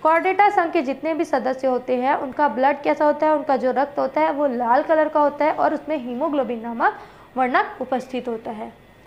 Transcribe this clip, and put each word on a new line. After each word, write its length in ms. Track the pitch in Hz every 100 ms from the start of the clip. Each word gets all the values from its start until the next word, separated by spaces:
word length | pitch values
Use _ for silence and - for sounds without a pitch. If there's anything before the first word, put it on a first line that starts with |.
कॉर्डेटा 480 | 311 330 349 381 403
संघ 220 | 403 339
के 100 | 339
जितने 320 | 262 269 311
भी 100 | 320
सदस्य 420 | 330 269 226 262 262
होते 300 | 247 247 247
हैं, 180 | 254
उनका 340 | 294 277 247 285
ब्लड 340 | 214 269 285
कैसा 220 | 311 294
होता 220 | 302 294 311
है? 60 |
उनका 240 | 311 294 262
जो 140 | 254
रक्त 280 | 247 285 285
होता 220 | 269 302
है, 120 | 320
वो 140 | 285 294
लाल 360 | 240 240 254
कलर 260 | 302 311 302
का 120 | 311
होता 240 | 294 285
है 80 | 294
और 220 | - 302
उसमें 220 | 302 - 302
हीमोग्लोबिन 640 | 240 240 320 285 233 240
नामक 380 | 226 233 349 427 - - - 247
वर्णक 420 | 254 311 415 -
उपस्थित 480 | 254 254 - 254 240
होता 220 | 226 226
है। 320 | 214 233 - - -